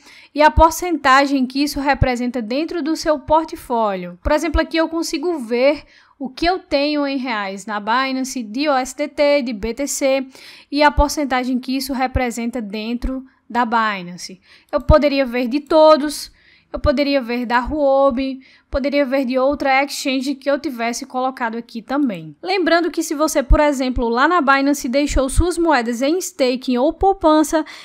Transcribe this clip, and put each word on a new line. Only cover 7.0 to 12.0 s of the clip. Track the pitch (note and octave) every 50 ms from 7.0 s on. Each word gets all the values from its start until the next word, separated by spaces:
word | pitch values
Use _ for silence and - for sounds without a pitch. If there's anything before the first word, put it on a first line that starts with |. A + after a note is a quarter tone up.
| C#4+
em | C#4 C#4 C4+
reais | B3 B3+ A3+ G#3 G3+ F#3+ G3 G3+ F#3+
na | A3 G#3 G#3
Binance, | G3+ G#3+ A3+ B3+ C4+ C4+ C4 C4 C4 C4 - C4 A3+
de | G#3 G#3 C4 D4 D#4
O | C#4
S | B3+ C4 B3+ -
D | - D4 D4
T, | D4 - D4 C#4+ C#4+ D4 B3+
de | B3+ A#3
B | G3 G#3+ A3+ A#3
T | C4+ C#4+ C#4
C | - - D4 C4 C4+ C4+ C4 C4 - - - - - - - _
e | C#4+ C#4+ D4
a | D4 C#4+
porcentagem | C#4+ C#4+ C#4+ - D#4+ D4 B3 C4+ B3+ B3 B3 C4 B3
que | B3+ - B3+
isso | C4+ C4+ - C4+
representa | A#3+